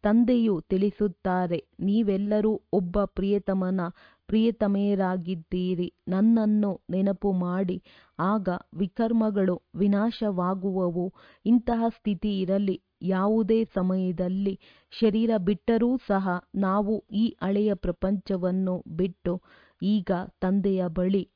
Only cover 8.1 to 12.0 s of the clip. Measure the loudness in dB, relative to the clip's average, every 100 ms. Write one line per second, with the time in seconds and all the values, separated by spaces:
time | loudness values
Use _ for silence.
8.1 | -4 0 0 -2 -6 -8 -6 -6 -2 0
9.1 | 2 0 2 0 -2 _ -2 0 2 0
10.1 | -2 -4 -2 -2 -2 -2 -2 -2 -2 -6
11.1 | -8 -20 -8 2 2 2 0 0 -2